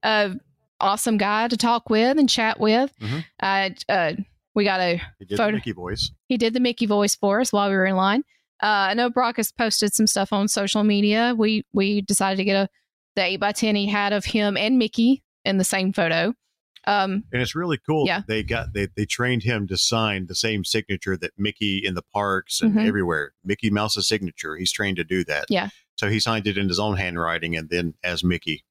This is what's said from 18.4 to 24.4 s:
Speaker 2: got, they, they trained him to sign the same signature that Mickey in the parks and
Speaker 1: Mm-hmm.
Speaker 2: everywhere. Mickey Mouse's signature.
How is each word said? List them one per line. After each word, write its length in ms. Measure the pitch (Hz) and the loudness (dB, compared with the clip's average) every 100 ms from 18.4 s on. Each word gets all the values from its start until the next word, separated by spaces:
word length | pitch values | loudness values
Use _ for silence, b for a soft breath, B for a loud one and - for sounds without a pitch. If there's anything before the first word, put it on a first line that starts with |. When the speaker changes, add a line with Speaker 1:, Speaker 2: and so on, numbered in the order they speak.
Speaker 2:
got, 280 | 101 117 113 | -2 -4 -4
they, 140 | 107 98 - | -4 -4 -2
they 100 | 104 | -4
trained 380 | - 123 123 | -2 0 0
him 240 | 104 117 98 | 0 -2 -2
to 80 | 92 | -2
sign 500 | - 117 110 98 90 | 0 0 0 -2 -4
the 80 | 90 | -4
same 280 | 113 107 | -2 -2
signature 540 | 90 110 - 95 - 92 | -2 -2 -2 -6 -2 -4
that 140 | - - | -4 -4
Mickey 420 | 101 - 104 98 | -4 -2 -2 -2
in 120 | 98 90 | -2 -6
the 80 | - | -4
parks 480 | 104 101 95 - - | -2 0 -2 -4 -2
and 140 | 220 208 | 2 2
Speaker 1:
Mm-hmm. 120 | 220 | 2
Speaker 2:
everywhere. 460 | 101 87 80 71 _ | 0 0 0 -4 _
Mickey 260 | 92 101 113 | -6 -2 0
Mouse's 360 | 101 107 104 92 | 0 0 -2 -2
signature. 480 | 110 92 - | -2 -4 -8